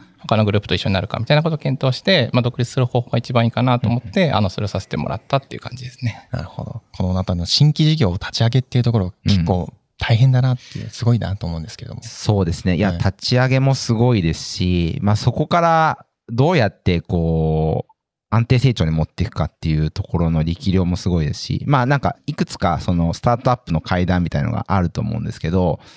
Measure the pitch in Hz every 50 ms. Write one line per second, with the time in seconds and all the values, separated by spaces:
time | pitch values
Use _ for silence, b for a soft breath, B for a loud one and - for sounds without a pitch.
0 | - - _ _ - - 113 110 110 101 98 107 - - 90 - - 107 98 92
1 | 101 - - - 113 - 151 151 160 165 160 147 - 143 131 - - 131 123 -
2 | - 196 190 156 117 - - 123 117 123 - - 120 - - 135 127 - - 120
3 | 117 - - 120 - - 123 117 117 117 - 117 123 127 123 123 - 110 120 127
4 | - 92 - 196 180 147 - 101 104 92 - - 104 101 - 98 - - - -
5 | - - - - - - 139 135 - _ - - - - 120 123 123 127 - -
6 | 131 110 - - - _ - - 80 - - - - - - 110 - _ - -
7 | 92 90 92 92 92 - 92 87 87 - - - 143 151 - - 156 156 160 156
8 | 113 90 87 - - - - - 113 113 120 131 - - - 123 117 120 113 107
9 | 92 92 - _ _ - 101 92 80 - 92 90 80 - - _ _ _ _ -
10 | - - 117 107 131 131 131 127 127 127 127 - - - - 101 107 107 - -
11 | 107 117 120 104 101 87 98 - - 85 85 82 78 - - - - - - -
12 | - - - - - - 107 98 90 82 82 - - 95 90 78 104 95 87 90
13 | - 95 - - - - 123 123 131 127 131 131 135 135 131 - - - 113 110
14 | 120 127 120 101 80 82 78 - - - - - 92 90 90 87 85 80 - -
15 | - 104 107 104 - - - - 151 - - 170 170 165 165 160 160 151 - -
16 | - _ _ _ _ - 117 120 139 165 185 147 107 95 - _ _ 95 87 80
17 | - - 90 85 82 82 82 80 80 80 78 78 80 78 - - - - _ _
18 | _ _ _ _ _ _ 107 117 113 - 131 120 - 131 110 - 80 78 80 78
19 | 78 - _ - 87 - - - 76 - - _ - 80 78 76 76 78 - -
20 | - - - 85 85 82 82 78 78 85 85 - - 95 87 95 90 87 90 -
21 | - 90 87 85 76 71 - - - - 90 - - - 147 127 123 131 143 139
22 | - 90 - - _ - 151 - 175 - - - - 90 80 - - - 87 85
23 | 85 85 82 - - 120 120 120 - - - - _ - 82 78 - - 95 90
24 | 90 85 90 90 85 76 - 73 69 - - - - - 92 95 90 80 - 78
25 | 78 80 80 80 80 80 - - - 80 87 95 90 82 - B B B B